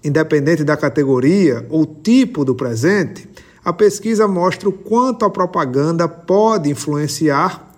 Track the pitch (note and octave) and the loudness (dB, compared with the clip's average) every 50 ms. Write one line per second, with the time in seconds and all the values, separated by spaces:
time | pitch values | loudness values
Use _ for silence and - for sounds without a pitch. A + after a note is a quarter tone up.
0 | _ D3 C#3+ D#3 D#3 D#3 E3 D3+ C#3 D3 E3+ D#3 D3+ C#3+ D3+ C#3+ - C#3+ C#3 D#3 | _ 0 0 0 0 2 0 0 2 2 0 0 2 0 0 0 -2 -2 0 0
1 | C#3+ C3+ C3+ B2 B2 C#3 F3+ G3+ F#3+ D#3 B2 A#2 A#2 - D3+ D#3+ D#3 D#3 - - | 0 2 2 2 2 2 2 4 4 2 2 0 -4 -4 0 0 0 0 -4 -8
2 | - G#3+ A#3 C4 C4 - - D#3+ C#3+ C3 B2+ G#2+ C3 B2 A#2 A2 A#2 E3+ G3+ G#3 | 0 2 4 4 4 2 0 -4 -2 -2 -2 -2 -2 -6 -4 -2 0 0 2 2
3 | E3+ B2+ - - - - - - - _ _ _ _ F#3 E3+ F3 G#3+ G3+ G3 - | 0 -4 -6 -14 -20 -20 -20 -20 -20 _ _ _ _ -6 0 2 2 2 2 0
4 | - A3 A3+ G#3 A3 G3+ F#3+ F3 F3 F#3 - - - G#3 F#3 - - - G#3+ A#3 | -4 -4 0 2 2 2 2 0 0 0 -2 0 -4 -4 -4 -4 -4 -2 0 0
5 | B3 C4 B3 - A3 G3+ - - F#3 F3 F3+ F3 D#3 C3 B2 C#3 C#3+ D#3 E3 E3 | 0 0 -2 0 -2 -2 0 0 -4 -2 -2 -2 -4 -2 0 0 0 0 0 0
6 | F3 E3 E3 - - - F#3 G3 G#3+ A3+ A3 G#3 D#3 C#3+ C#3+ C#3 - D3+ D3 D3 | -2 -2 -4 -8 -4 0 2 2 4 2 2 0 -2 -2 -4 -4 -4 -4 -4 -2
7 | D3+ D3 - - D#3+ D3+ C#3 C#3 D#3+ F#3 F3+ - - - - | -4 -4 -4 -2 0 0 2 2 0 0 -2 -6 -18 -20 -14